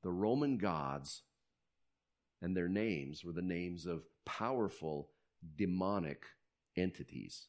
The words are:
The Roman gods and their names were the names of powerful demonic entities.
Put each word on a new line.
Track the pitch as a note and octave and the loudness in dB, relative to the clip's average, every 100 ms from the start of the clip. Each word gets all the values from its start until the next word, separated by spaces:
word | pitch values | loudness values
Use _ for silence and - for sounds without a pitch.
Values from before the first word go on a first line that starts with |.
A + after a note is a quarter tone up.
The | F#2 | 0
Roman | F2+ G#2 C3 D3 B2 | 2 4 4 4 4
gods | G2 D#2+ C#2 C#2 C#2 - _ _ _ _ _ _ _ _ _ _ _ _ | 2 2 0 -4 -6 -12 _ _ _ _ _ _ _ _ _ _ _ _
and | F2+ F#2 | -2 2
their | F2 | 2
names | G2 A2 E2 C#2 D#2 | 2 2 0 -2 -8
were | F2 | -6
the | E2 | -4
names | F#2 F2 F2 F2 E2+ | -2 -2 -2 -4 -4
of | E2 - _ - | -6 -6 _ -10
powerful | - A2+ C3 G2+ - D#2 D2+ C#2+ _ _ _ E2 D2+ | -2 0 2 2 0 -4 -4 -6 _ _ _ -18 0
demonic | G2 F#2 F#2 G2+ D#2+ C#2+ - - _ _ _ - | 2 4 4 2 0 -6 -12 -20 _ _ _ 0
entities. | F#2 - - - G1+ - | 0 0 -10 -10 -10 -12